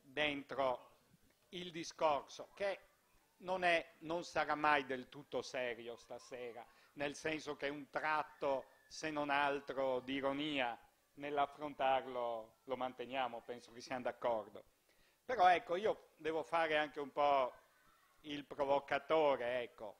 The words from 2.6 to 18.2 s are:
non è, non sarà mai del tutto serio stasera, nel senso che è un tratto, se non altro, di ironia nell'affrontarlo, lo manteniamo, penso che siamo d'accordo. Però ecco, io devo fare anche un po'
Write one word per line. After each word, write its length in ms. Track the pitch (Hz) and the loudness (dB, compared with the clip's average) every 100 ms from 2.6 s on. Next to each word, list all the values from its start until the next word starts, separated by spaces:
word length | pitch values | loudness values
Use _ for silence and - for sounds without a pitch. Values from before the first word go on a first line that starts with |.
| 196 185 _ _ _ _ _ _ | -4 -4 _ _ _ _ _ _
non 260 | 180 185 | -4 2
è, 320 | 180 165 - - | 4 4 0 -14
non 240 | 156 175 | -4 -4
sarà 320 | 160 160 147 147 | -2 -2 0 2
mai 300 | 151 147 131 | 4 4 2
del 240 | 127 123 | -6 -6
tutto 320 | 143 143 131 | -16 -6 -6
serio 540 | - 135 123 117 117 117 | -4 -4 -4 -4 -10 -12
stasera, 680 | - 120 - 123 123 113 110 - - | -14 -14 -12 -10 -10 -12 -18 -20 -20
nel 220 | 147 143 139 | -6 -6 -4
senso 400 | 156 156 147 147 | -4 -4 -6 -4
che 120 | 139 | -4
è 20 | |
un 200 | 147 135 | -4 -6
tratto, 760 | 147 151 156 147 - 147 135 - - _ | -4 0 0 -2 -2 0 0 -2 -20 _
se 220 | - 156 | -8 -4
non 180 | 151 147 | -2 2
altro, 720 | 139 143 143 139 131 135 127 | 4 4 0 -4 -2 0 0
di 140 | 123 | -2
ironia 640 | 135 139 139 151 143 123 113 _ _ _ - | -2 0 -2 -2 0 -2 -4 _ _ _ -12
nell'affrontarlo, 1400 | 143 147 143 - 151 139 135 135 123 123 120 117 110 _ | -4 0 -2 -2 -10 0 2 2 0 -4 -4 -4 -10 _
lo 120 | - 123 | -8 -4
manteniamo, 640 | 127 127 120 131 123 117 | -4 -6 -6 -2 -2 -4
penso 300 | - 123 - | -10 -12 -12
che 100 | 117 | -18
siamo 200 | - 127 | -8 -4
d'accordo. 600 | 120 - 127 113 104 95 - _ _ _ _ _ - | -4 -2 0 0 -2 -14 -20 _ _ _ _ _ -6
Però 220 | 247 185 | 6 8
ecco, 280 | 170 - 175 | 8 2 0
io 340 | 214 160 - _ | 0 -2 -8 _
devo 260 | 156 160 | -4 -2
fare 340 | 143 165 160 151 | 0 0 2 2
anche 220 | 151 147 | 0 -4
un 120 | 143 | -6
po' 420 | 147 143 139 123 - _ _ _ _ _ _ | 2 4 6 2 -2 _ _ _ _ _ _